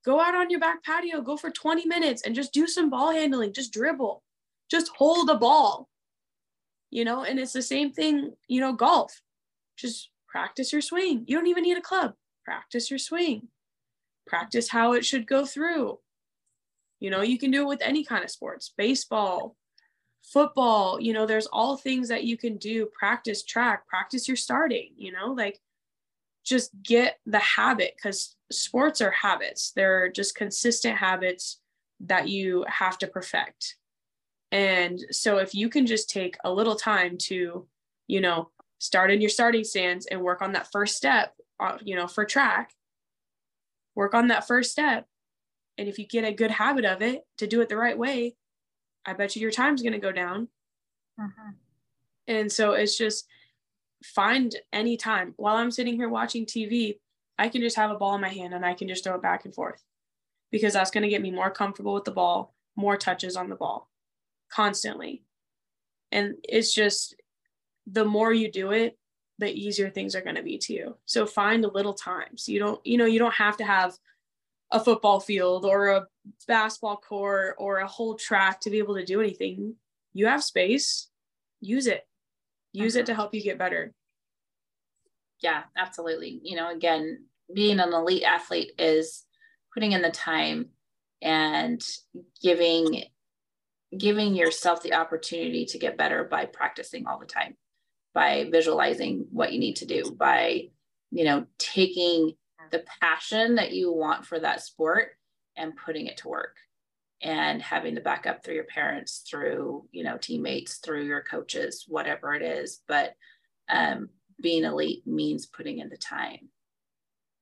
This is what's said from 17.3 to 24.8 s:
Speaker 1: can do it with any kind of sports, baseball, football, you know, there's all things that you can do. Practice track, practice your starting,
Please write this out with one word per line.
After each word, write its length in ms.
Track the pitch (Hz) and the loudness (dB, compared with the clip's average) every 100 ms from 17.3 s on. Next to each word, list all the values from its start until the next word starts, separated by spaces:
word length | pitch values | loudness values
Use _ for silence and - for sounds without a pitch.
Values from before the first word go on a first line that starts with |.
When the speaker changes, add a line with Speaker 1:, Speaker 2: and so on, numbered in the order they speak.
| 254 | 2
Speaker 1:
can 140 | 277 | 2
do 120 | 277 | 2
it 60 | 285 | 0
with 140 | 285 | -2
any 200 | 220 294 | 0 0
kind 200 | 302 214 | -2 -4
of 60 | 175 | -4
sports, 420 | - - 175 - - | -10 -12 -12 -12 -2
baseball, 800 | 214 262 - 220 202 180 - _ _ _ _ _ _ _ | 0 0 0 -2 0 -2 -6 _ _ _ _ _ _ _
football, 760 | - 277 247 - 247 214 190 - | 0 4 4 4 4 6 4 0
you 120 | 226 | 0
know, 140 | 220 220 | 2 2
there's 220 | 220 214 | 2 0
all 280 | - 240 269 | 0 0 0
things 320 | 269 254 240 | -2 -2 0
that 160 | 233 | -2
you 120 | 233 226 | -2 -2
can 200 | 240 208 | -4 -6
do. 300 | 208 226 214 - | -4 -2 -4 -2
Practice 440 | 202 240 226 208 | 0 0 -2 -6
track, 440 | - 233 240 202 _ | -4 0 2 0 _
practice 400 | 185 202 254 - | -6 -4 -6 -2
your 80 | 254 | -4
starting, 560 | - 254 311 240 | 0 0 0 -2